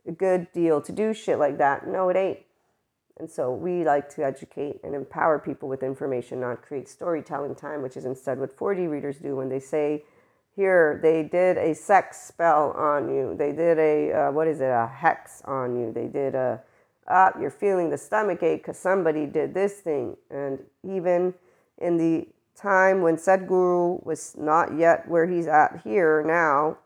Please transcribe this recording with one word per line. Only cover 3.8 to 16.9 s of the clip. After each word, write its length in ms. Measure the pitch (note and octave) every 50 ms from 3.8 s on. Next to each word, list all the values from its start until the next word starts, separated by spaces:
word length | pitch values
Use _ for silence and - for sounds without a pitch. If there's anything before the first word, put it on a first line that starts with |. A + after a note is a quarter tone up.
| E3+
like 240 | D#3 C#3+ D3 C#3 -
to 140 | - - D3+
educate 560 | C3+ C3 - - - _ - C#3+ D3 - - -
and 120 | D#3 D3
empower 440 | C#3+ C3+ - - D#3+ D#3 E3 D#3 C#3+
people 300 | - D#3+ C#3 - - C#3
with 140 | C3 C3+ -
information, 580 | C3 C3+ C3 C#3+ C#3 C3 B2 A#2+ - C3+ B2+
not 220 | B2+ B2 B2 A#2 -
create 260 | - D3 C#3 B2 -
storytelling 680 | - - - F3+ E3+ D3+ C3+ - D#3 C#3+ C#3+ C#3 C3+
time, 260 | - - C#3+ D3+ D3
which 160 | C#3 C3 C3+
is 80 | D3+ B2+
instead 340 | B2+ C3+ C3 - - C3 C3
what 140 | C3+ C3 -
four 220 | - - G3 G3+
D 120 | F3+ F#3 E3
readers 300 | D3+ C#3+ C3+ C#3+ C#3 D3
do 180 | E3+ C#3+ C#3
when 120 | C3+ C3 C3+
they 120 | B2+ C3+
say, 440 | C3+ - - D#3 D3 D3 D3+ D3 - _ _ _ _ _ _ _ _ _
"Here, 480 | _ - G3 F#3+ F#3 F3 E3 D3+ D3 -
they 220 | - D#3 D#3+ D#3+ D#3
did 360 | D3+ - F3 F3+ F3+ F3+ -
a 160 | - E3 D#3
sex 460 | - - - G3+ F#3 - - - - -
spell 500 | - - - E3+ E3 D#3 D3+ D3+ C3+ -
on 360 | - C#3+ D3+ D3 C#3+ - -
you. 260 | C3+ C#3 C3+ A2+ E2+
They 180 | - D3+ D3 C#3+
did 260 | D3+ E3 E3+ E3 D#3
a, 340 | D#3 D#3 D3+ D3+ D3+ D3+ -
uh, 200 | D3+ D3 C#3 C#3
what 160 | D3+ D#3+ D#3+
is 120 | D3+ -
it, 100 | C3 C3
a 160 | B2+ A#2+ A#2
hex 560 | A2+ C3 C3 D#3 E3 - - - - - - -
on 320 | - C#3 C3+ B2+ B2 B2
you. 160 | B2 A#2+ A2 A#2
They 160 | A#2+ A#2 C3
did 260 | C3+ C#3+ C#3 C3+ B2+
a, 280 | C3 B2+ B2 A2+ A2+ - _ _ _ _ _